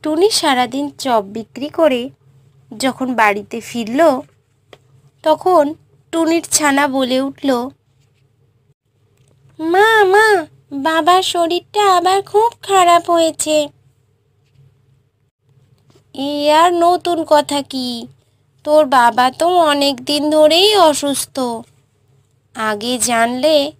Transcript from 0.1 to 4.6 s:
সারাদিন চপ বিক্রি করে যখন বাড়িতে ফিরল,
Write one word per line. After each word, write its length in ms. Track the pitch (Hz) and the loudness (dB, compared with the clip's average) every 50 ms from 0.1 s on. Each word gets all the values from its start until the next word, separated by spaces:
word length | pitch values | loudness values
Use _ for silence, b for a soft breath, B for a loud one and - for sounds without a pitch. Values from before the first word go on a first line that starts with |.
| 311 311 370 440 | -2 0 0 0
সারাদিন 560 | 440 - - 302 269 247 247 240 247 269 285 285 - _ | 0 0 0 0 0 0 -2 -4 -4 -8 -8 -8 -10 _
চপ 240 | - 269 240 220 196 | -4 -2 0 -2 -2
বিক্রি 420 | 196 208 226 220 _ _ 247 269 302 | -4 -12 -14 -14 _ _ -12 -12 -10
করে 340 | - - 330 302 262 240 240 269 - _ _ _ _ _ _ _ _ _ _ _ | -2 0 0 0 0 -2 -6 -10 -14 _ _ _ _ _ _ _ _ _ _ _
যখন 380 | 233 214 247 262 240 - 262 254 254 | -12 -6 -4 -4 -4 -4 -6 -6 -2
বাড়িতে 420 | 220 220 208 202 208 202 _ - 233 | 0 0 0 0 -2 -8 _ -14 -14
ফিরল, 400 | 208 - - 240 226 208 233 277 339 320 262 - - _ _ _ _ _ _ _ | -14 -10 -8 -8 -8 -4 0 2 2 2 2 0 -6 _ _ _ _ _ _ _